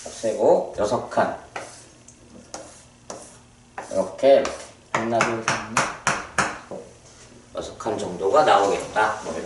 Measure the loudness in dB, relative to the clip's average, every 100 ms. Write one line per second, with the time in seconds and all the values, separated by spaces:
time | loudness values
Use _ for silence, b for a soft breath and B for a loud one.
0 | -14 -6 -2 4 6 4 2 -2 -2 -2
1 | -2 0 0 -2 -12 -14 -14 -18 -20 -20
2 | -20 -20 -20 -20 -16 -16 -16 -20 -20 -20
3 | -16 -16 -16 -20 -20 -20 -18 -14 -6 -2
4 | -2 2 6 6 4 -6 -14 -20 -6 -2
5 | 0 0 0 -2 -2 -4 -4 -4 -4 -4
6 | -4 -4 -6 -4 -4 -4 -12 -14 -14 -20
7 | -20 -20 -20 -20 -16 -12 -10 -8 -6 -4
8 | -6 -2 4 6 6 6 4 0 -2 0
9 | 0 0 -6 -8